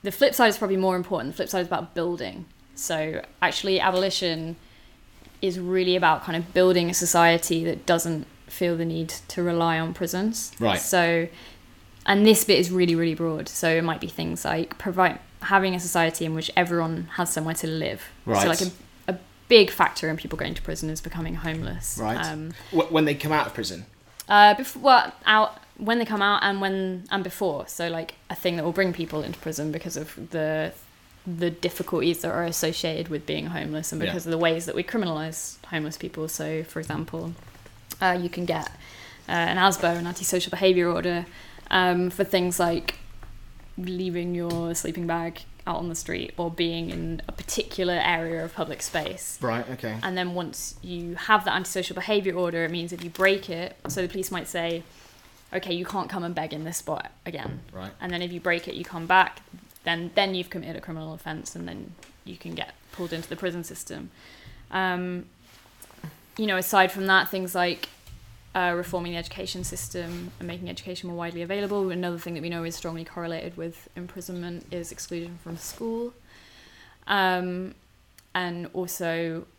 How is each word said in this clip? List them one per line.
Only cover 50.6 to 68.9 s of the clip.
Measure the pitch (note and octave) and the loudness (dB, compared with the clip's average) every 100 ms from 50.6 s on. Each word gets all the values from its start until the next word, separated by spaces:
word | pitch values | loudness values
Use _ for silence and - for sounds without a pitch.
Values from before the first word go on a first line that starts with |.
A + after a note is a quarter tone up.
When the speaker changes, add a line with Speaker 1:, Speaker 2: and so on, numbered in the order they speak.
| - - | -10 -12
Speaker 1:
you | F3+ F3 E3+ | -10 -8 -8
have | F3 - G#3+ | -8 4 4
that | G3+ | 4
antisocial | F3+ F#3 F#3+ F3+ | -2 -2 -4 -4
behaviour | F3+ F#3 G#3 F#3+ | -6 0 0 2
order, | F3 F3 E3 | -2 -2 0
it | E3 | -2
means | E3+ E3+ | -2 -6
if | E3+ | -8
you | E3+ | -10
break | E3 F#3+ G3 F#3+ | 2 4 4 -2
it, | E3 F3+ - - | -6 -8 -8 -6
so | E3+ | -4
the | F3+ | -2
police | F#3+ F#3 | -4 -4
might | F3+ - | -6 -6
say, | F3 E3+ E3 - - - - - - - | -4 -2 -4 -8 -20 -20 -20 -20 -20 -8
"Okay, | F#3 F#3 | -8 -4
you | F3 | -4
can't | F3+ G3 - | -4 -6 -4
come | F#3+ | -6
and | E3+ | -6
beg | E3+ D#3 | -6 -6
in | D#3 | -6
this | D#3+ F3 | -8 -8
spot | - D#3 - - - | -6 -6 -8 -12 -12
again." | E3+ - C3 - | -10 -8 -10 -12
Speaker 2:
Right. | F#2 F#2+ - | -12 -12 -10
Speaker 1:
And | F3+ | -8
then | F3 | -6
if | F3 | -6
you | F3 | -4
break | F3+ E3+ - | -2 -2 -2
it, | |
you | - | -10
come | - E3+ E3 | -8 -10 4
back, | F#3 - - - - - - | 4 4 -2 -20 -20 -20 -8
then, | - E3+ E3+ | -4 -4 0
then | G3+ G3 | 2 2
you've | F#3 F3+ | -2 -6
committed | F3+ D#3+ E3 | -10 -10 -12
a | |
criminal | - D#3+ D#3+ | -10 -10 -10
offence | D#3+ E3 D#3 - | -10 -10 -10 -10
and | F3 E3+ | -12 -12
then | - - E3+ - - | -12 -14 -18 -20 -20
you | - F3+ | -18 -14
can | E3+ | -12
get | E3 - - - | -8 -10 -12 -20
pulled | - F3 | -10 -8
into | E3 - | -8 -8
the | E3+ | -6
prison | F#3 F3 | -4 -6
system. | E3 - - - - - - - - - - | -10 -12 -12 -12 -14 -18 -20 -20 -20 -20 -8
Um, | F#3+ F#3+ F3+ F3+ F3+ - _ - - - - - - D#3 - - - | -2 -2 -2 -4 -6 -10 _ -20 -20 -20 -20 -20 -16 -16 -16 -16 -4
you | G#3+ | 0
know, | F#3 | 0
aside | F#3 G3+ F#3 | 4 6 6
from | G3 F#3+ | 4 4
that, | F#3+ - | 4 4
things | F#3+ F#3 | -4 -2
like, | F3+ F3 - - - - - - - - | 0 0 0 -8 -14 -20 -20 -20 -20 -6
uh, | F#3+ F3+ F3 | 0 0 0
reforming | F3 | -2